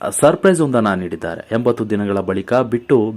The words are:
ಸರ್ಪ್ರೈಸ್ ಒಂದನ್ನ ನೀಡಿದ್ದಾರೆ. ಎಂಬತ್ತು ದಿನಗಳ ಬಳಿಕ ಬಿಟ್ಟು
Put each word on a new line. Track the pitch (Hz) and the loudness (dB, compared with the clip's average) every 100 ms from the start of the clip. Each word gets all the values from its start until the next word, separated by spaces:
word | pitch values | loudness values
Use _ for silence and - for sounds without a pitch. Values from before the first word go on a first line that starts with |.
| - | -8
ಸರ್ಪ್ರೈಸ್ | - 147 175 196 170 | 2 4 4 2 2
ಒಂದನ್ನ | 147 123 107 | 2 2 0
ನೀಡಿದ್ದಾರೆ. | 92 90 82 85 82 - | -2 -4 -8 -8 -8 -6
ಎಂಬತ್ತು | 113 123 117 107 | -2 0 0 -2
ದಿನಗಳ | 104 101 98 | -2 -2 -2
ಬಳಿಕ | 92 98 95 | -2 -4 -2
ಬಿಟ್ಟು | 123 123 117 - 135 110 | -2 0 -4 2 2 2